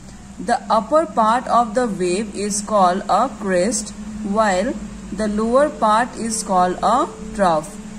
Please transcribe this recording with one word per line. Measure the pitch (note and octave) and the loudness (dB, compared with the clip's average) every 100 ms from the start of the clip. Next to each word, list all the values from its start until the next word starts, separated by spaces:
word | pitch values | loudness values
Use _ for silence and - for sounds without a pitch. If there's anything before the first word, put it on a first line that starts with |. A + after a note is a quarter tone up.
| - - - - | -14 -18 -16 -8
The | F#3 A#3 - | -2 -2 2
upper | A3 G3+ D#4 D#4+ | 0 2 2 2
part | B3 G#3+ B3 - | 2 2 2 2
of | A3 A#3 A3 | 2 2 0
the | A#3+ | 0
wave | F3 F3+ F3+ G#3+ G3 | 0 0 0 -4 -4
is | G#3 G3+ | -4 -4
called | G#3 G#3+ F3+ F#3+ - | 0 4 4 2 2
a | F#3+ C4 - | 2 2 -2
crest, | G3+ F3+ G3 - G#3+ - G#3+ G#3+ | 0 2 2 -2 -6 -10 -12 -8
while | G#3 G#3+ G#3+ F#3 A#3+ E4+ - - - | -2 2 2 2 0 -4 -10 -12 -10
the | F#3+ G#3+ | -4 -2
lower | G#3 A3+ B3+ D4 | 0 2 4 2
part | D4+ A3 G#3+ B3 - | 2 2 4 2 -4
is | A3+ G#3+ | -6 -4
called | F#3+ F#3 F3+ F3 | 0 2 2 2
a | F3+ B3 E4 - - | 2 2 0 -6 -8
trough. | G#3 F#3 - - - - | 0 2 2 -2 -12 -14